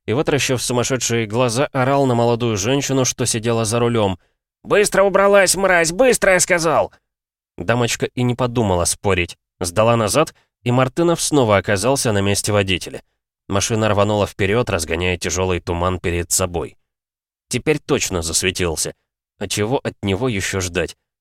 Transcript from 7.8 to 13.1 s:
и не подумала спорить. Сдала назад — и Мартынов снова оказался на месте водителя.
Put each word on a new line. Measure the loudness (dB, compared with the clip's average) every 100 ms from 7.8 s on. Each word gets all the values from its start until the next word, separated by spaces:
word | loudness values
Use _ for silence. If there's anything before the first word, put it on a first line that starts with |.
| 0 -2 -4
и | -2
не | -2
подумала | 0 -2 0 2 2
спорить. | 0 -2 0 0 -2 -8 _ _
Сдала | -4 2 2 2
назад — | 2 0 0 -4 _ _ -2
и |
Мартынов | 0 0 0 0 0
снова | 0 2 4 2
оказался | 2 0 0 0 0
на | 0
месте | 0 -2 0
водителя. | 0 0 -2 -6 -14 -16